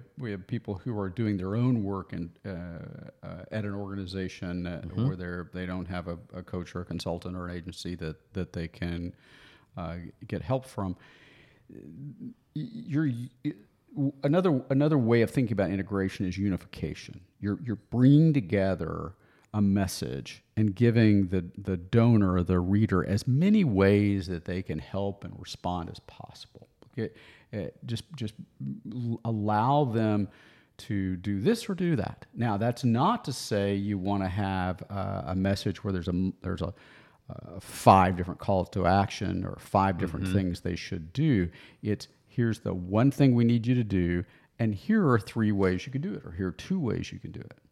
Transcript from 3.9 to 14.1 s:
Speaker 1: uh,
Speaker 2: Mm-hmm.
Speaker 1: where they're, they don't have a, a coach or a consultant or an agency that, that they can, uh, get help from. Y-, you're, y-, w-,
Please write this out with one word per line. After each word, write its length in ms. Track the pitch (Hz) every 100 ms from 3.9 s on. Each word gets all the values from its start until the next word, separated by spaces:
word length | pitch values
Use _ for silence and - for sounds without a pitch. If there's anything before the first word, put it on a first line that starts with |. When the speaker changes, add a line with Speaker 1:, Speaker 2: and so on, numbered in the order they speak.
| 98 90 95 92 - 90 90 87
Speaker 1:
uh, 160 | 87
Speaker 2:
Mm-hmm. 220 | 82 101 127
Speaker 1:
where 100 | 90
they're, 340 | 87 87 85
they 100 | 92
don't 220 | 90 90 85
have 220 | 90 85
a, 100 | 85 -
a 80 | 90
coach 320 | 90 92 85
or 80 | 90
a 20 |
consultant 520 | 87 85 87 85 90 90
or 120 | 87
an 80 | 87
agency 380 | 87 - 87 85
that, 200 | 80 76 _
that 180 | 98 87
they 160 | 90 82
can, 460 | - 87 85 87 - _ - - - _ -
uh, 180 | 82 85 87 - 113
get 160 | 98
help 240 | 76 131 127
from. 280 | - 95 90 - - - - - _ -
Y-, 600 | - 71 80 147 - - - _
you're, 520 | 156 - - - 147 156
y-, 460 | 117 123 _ 151 - - _ _
w-, 180 | - 135